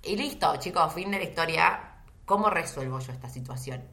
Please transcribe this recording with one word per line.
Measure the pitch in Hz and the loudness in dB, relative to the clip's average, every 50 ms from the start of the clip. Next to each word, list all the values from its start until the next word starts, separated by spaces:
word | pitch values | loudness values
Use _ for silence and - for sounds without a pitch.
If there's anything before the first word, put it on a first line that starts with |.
| - | -4
y | - 196 | -4 -2
listo, | 208 277 285 - - - 151 - | -2 -2 -4 -2 2 2 2 2
chicos, | 139 - 180 175 180 165 156 - | 2 -4 -2 4 4 4 4 2
fin | 170 185 196 | -4 -2 -2
de | 202 196 | 0 -2
la | 190 | -2
historia. | - - - 165 160 160 156 - 85 - - - - - - - - - - - | -2 0 -2 0 0 4 4 6 4 4 2 -8 -14 -18 -20 -20 -20 -20 -18 0
¿Cómo | - 196 208 214 214 | 2 2 4 4 4
resuelvo | 190 170 - - - 143 131 131 131 131 | 4 2 -2 -2 -6 -6 -4 -4 -4 -6
yo | 131 - - | -6 -8 -10
esta | - - 123 | -10 -10 -12
situación? | - 127 123 - 123 127 - 135 127 127 - - | -10 -10 -10 -8 -8 -8 -6 -6 -8 -8 -10 -14